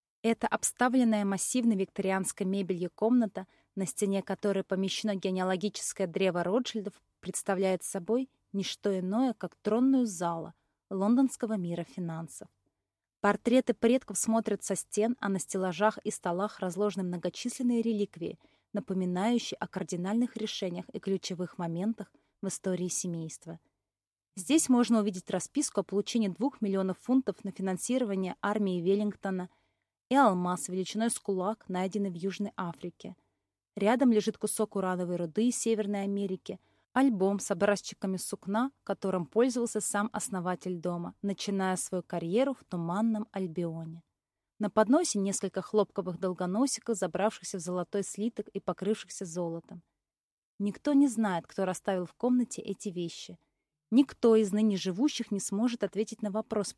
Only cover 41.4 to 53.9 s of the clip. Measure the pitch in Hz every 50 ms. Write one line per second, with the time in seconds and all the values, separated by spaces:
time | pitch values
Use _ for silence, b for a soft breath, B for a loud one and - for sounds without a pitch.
41.4 | - - 196 190 190 190 185 180 - - - 180 170 - - 170 170 165 180 226
42.4 | 262 277 262 - - - - 175 165 165 175 202 226 226 220 208 214 _ - 196
43.4 | 185 175 156 175 175 165 160 165 165 160 165 170 - _ _ _ _ _ _ _
44.4 | _ _ _ - 208 202 - 220 220 190 262 330 359 - - 202 196 202 190 -
45.4 | - 185 - 190 170 - - 214 208 - - - 175 180 170 - - 185 180 -
46.4 | 180 180 185 214 269 277 - - - - 226 - 190 175 - 180 196 220 - -
47.4 | - - - 185 156 180 180 180 175 - - 202 196 - - - 208 233 - -
48.4 | - - - 196 - - 170 - 185 196 220 - - - - - 196 170 160 180
49.4 | 175 165 165 165 - - 180 175 _ _ _ _ _ _ _ _ _ _ _ _
50.4 | _ _ _ - - 208 - - - 294 294 277 285 277 220 220 220 202 180 165
51.4 | 160 - - - 190 185 185 - - - 190 180 180 165 - - - 254 254 247
52.4 | 240 - - - - - 196 - - 208 170 175 170 170 - - - - 180 -
53.4 | _ _ _ _ _ _ _ _ _ -